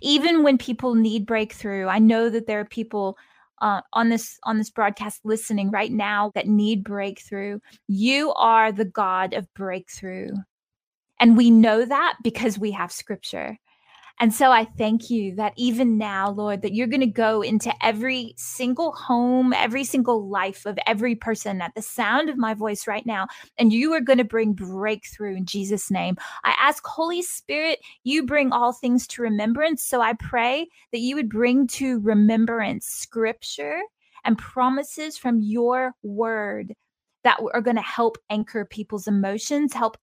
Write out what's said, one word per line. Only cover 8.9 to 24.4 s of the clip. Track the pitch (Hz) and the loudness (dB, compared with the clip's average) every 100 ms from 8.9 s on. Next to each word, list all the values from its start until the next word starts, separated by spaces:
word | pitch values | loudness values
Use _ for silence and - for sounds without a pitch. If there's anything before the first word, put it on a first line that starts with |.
| 226 196 185 190 | -2 -2 0 -2
of | - 185 | -4 -8
breakthrough. | - 190 185 185 - 190 185 196 202 190 _ _ _ _ _ _ - | -10 -10 -10 -12 -16 -12 -12 -10 -10 -12 _ _ _ _ _ _ 6
And | 240 233 | 8 10
we | 240 | 10
know | 226 226 220 | 10 10 6
that | 240 277 339 - | 2 2 0 0
because | 226 220 226 196 | -4 -2 -2 -2
we | 208 | -4
have | 196 175 | -4 -8
scripture. | - - 196 - - - 214 _ _ _ _ - - | -10 -12 -12 -10 -10 -8 -10 _ _ _ _ -14 0
And | 233 | 0
so | 214 262 | 4 6
I | 233 220 | 6 2
thank | - 220 226 226 | -2 0 0 -2
you | 233 196 185 | -4 -4 -4
that | 214 - | -4 -2
even | 247 233 247 214 | -2 2 2 2
now, | 214 196 196 | 0 -2 -4
Lord, | 202 208 202 | -2 -4 -4
that | 208 | -4
you're | 208 240 | -2 -2
gonna | 277 254 | 0 0
go | 233 220 220 | 2 2 2
into | - 214 240 - | 0 -2 -2 -2
every | 226 214 254 254 226 - | -2 0 -2 -4 -8 -12
single | - - 247 254 330 | -12 -6 -4 -2 -4
home, | - - 240 247 254 254 | -4 -2 0 2 2 2
every | - 240 269 | 2 0 0
single | 262 269 240 226 196 | -2 0 2 0 -2
life | 196 190 190 208 | -4 -4 -6 -8
of | 196 - | -4 -2
every | 214 240 | -2 -2
person | 226 233 220 208 190 | -2 -4 -6 -6 -8
at | 180 | -8
the | 220 | -10
sound | - - 208 254 311 | -10 -4 0 0 0
of | 262 | -2
my | 226 | -4
voice | 208 214 208 - | -4 -4 -6 -6
right | 208 233 | -6 -6
now, | 202 190 - - - | -6 -6 -12 -14 0
and | 226 | 2
you | 226 302 | 4 2
are | 320 | 0
gonna | 247 254 | 4 4
bring | 214 226 | 2 0